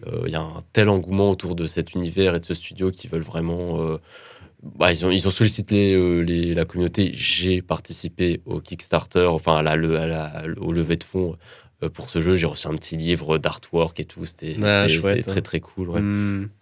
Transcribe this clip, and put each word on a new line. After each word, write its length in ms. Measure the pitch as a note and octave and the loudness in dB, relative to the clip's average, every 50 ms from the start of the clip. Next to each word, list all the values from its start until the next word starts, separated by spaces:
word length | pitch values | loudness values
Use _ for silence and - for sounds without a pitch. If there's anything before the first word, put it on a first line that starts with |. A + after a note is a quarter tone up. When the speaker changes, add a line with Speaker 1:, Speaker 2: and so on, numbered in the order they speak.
| - - | -4 -6
Speaker 1:
euh, 140 | D#2+ D#2+ E2 | -6 -4 -4
il 60 | E2 | -4
y 40 | D#2+ | -4
a 60 | D#2+ | -4
un 220 | D#2+ D#2+ E2 E2+ E2 - | -6 -6 -10 -12 -16 -10
tel 160 | _ - G#2+ G#2 | _ 0 2 4
engouement 420 | G2+ F#2+ E2 F2 G2 G2 G2+ G2+ | 4 2 0 -2 0 2 2 2
autour 260 | F#2+ F2+ - F2 F2+ | 2 0 -2 -6 -4
de 120 | E2+ E2+ D#2+ | -4 -4 -4
cet 260 | - F2 E2 - - | -4 -6 -6 -4 -4
univers 420 | F2+ F2+ E2+ E2 F#2+ G2 F#2 F2 | -6 -6 -4 0 2 2 2 2
et 40 | E2+ | 0
de 60 | E2+ | -2
ce 80 | - F2+ | -4 -8
studio 380 | E2 - - E2+ E2+ F#2+ F#2 | -8 -8 -14 -8 -2 -2 -2
qu'ils 180 | F#2 - - - | -2 -4 -10 -8
veulent 120 | - E2 | -6 -6
vraiment, 580 | D#2+ - - E2 E2+ E2+ E2+ F2 F2+ F2 E2 D#2+ | -6 -4 -4 -4 -2 -2 -2 -4 -4 -4 -2 -2
euh, 160 | E2 D#2+ D#2 D#2 - _ - - - - - - - - _ _ | -2 -2 -4 -6 -8 _ -20 -20 -20 -20 -20 -20 -20 -20 _ _
bah, 300 | - - - - D#2+ F2+ | -20 -18 -2 2 4 4
ils 140 | E2+ D#2+ F2 | 4 4 2
ont, 60 | F#2 | 2
ils 140 | F#2 F#2+ F2+ | 2 4 2
ont 60 | G2 | 0
sollicité, 600 | F#2 - A#2 G#2+ - - G2 - G#2+ G2+ G2+ G2 F#2+ | 2 4 4 4 4 0 -2 0 2 4 4 6 6
euh, 260 | F#2 F2+ F2+ F2 E2+ | 4 4 4 4 2
les, 340 | E2+ E2+ E2+ E2+ E2+ F2 E2+ | 2 2 2 0 0 0 0
la 120 | E2+ E2 | 0 0
communauté. 460 | E2 - F2+ F2 E2+ - - G2 F2 B1+ | -2 0 0 0 0 2 2 0 0 0
J'ai 480 | - - - - - F2 F#2 F#2 F2+ | -2 -2 -2 -2 0 2 2 2 0
participé 800 | F2+ - D#2+ E2 - - E2 - - E2+ - - F#2 F2 E2 D#2 - | 0 -2 -4 -6 -4 -10 -12 -8 -8 -10 -4 0 0 0 0 -2 -4
au 140 | - - D#2+ | -6 -8 -8
Kickstarter, 680 | E2 - F2+ E2 - - - E2 - - - F#2 F2+ F2 | -8 -10 -14 -14 -4 0 0 0 0 2 2 4 4 4
enfin 280 | E2+ D#2+ - E2+ D#2+ D#2 | 4 2 2 2 2 4
à 20 | |
la, 160 | D#2 D#2 D#2 D#2+ | 4 2 2 2
le, 180 | D#2+ D#2+ D#2+ D#2 | 2 2 0 0
à 80 | D#2+ | 0
la, 380 | D#2+ E2 D#2+ D#2 D2+ D2+ D#2+ D#2 D#2+ D#2+ E2 | -2 -2 -4 -6 -6 -8 -8 -8 -8 -8 -6
au 140 | F#2+ E2+ E2 | -4 -2 0
levée 240 | E2+ E2 D#2 E2+ E2 | 0 0 0 0 -2
de 60 | - | -4
fonds, 320 | - - F#2+ F#2 E2+ D#2+ - - - - - - - _ _ | -6 -4 -2 -2 -2 -4 -8 -14 -20 -20 -20 -20 -20 _ _
euh, 60 | - E2 | -8 -8
pour 220 | E2 - - - | -8 -8 -14 -6
ce 100 | - E2+ | -2 0
jeu. 160 | D#2+ F2 F#2+ | 2 4 4
J'ai 120 | F2+ E2 D#2 | 4 2 0
reçu 200 | D2 - - D#2+ | -2 -4 -6 -6
un 80 | D#2 | -6
petit 220 | D2+ - - E2 D#2+ | -6 -6 -6 -6 -4
livre 400 | D#2+ E2+ F2 D#2+ D#2+ D#2 D#2+ D#2+ | 0 0 0 0 2 0 0 2
d'artwork 600 | C#2+ E2 - - - - - E2+ E2 D#2 - - | 2 -2 -4 -6 -10 -4 0 0 0 0 -2 -8
et 20 | D#2+ | -10
tout. 220 | - - - E2+ | -10 -10 -12 -12
C'était, 320 | E2+ - - D#2+ D#2 D#2 G#2 | -12 -12 -12 -10 -8 -4 -2
Speaker 2:
Ah, 200 | G#2+ G#2 G#2 G2+ G2+ | 2 2 4 4 4
Speaker 1:
c'était, 140 | - D#2+ E2 | 4 2 2
Speaker 2:
chouette, 160 | E2 G2 G2+ - | 2 2 0 0
Speaker 1:
c'était 100 | - - | 0 0
Speaker 2:
hein. 20 | |
Speaker 1:
très, 100 | G2 G2 | -2 -2
très 180 | - - - - | -2 -2 -4 -6
cool, 280 | - - - - F#2 E2+ | -6 -6 -8 -6 -6 -2
ouais. 100 | E2+ G#2 | 0 0
Speaker 2:
Hmm. 480 | G#2 G2+ G2+ G#2 G#2 G2+ G2+ G2 G2+ G#2 G2+ _ | 0 0 0 0 0 0 -2 -2 -4 -8 -10 _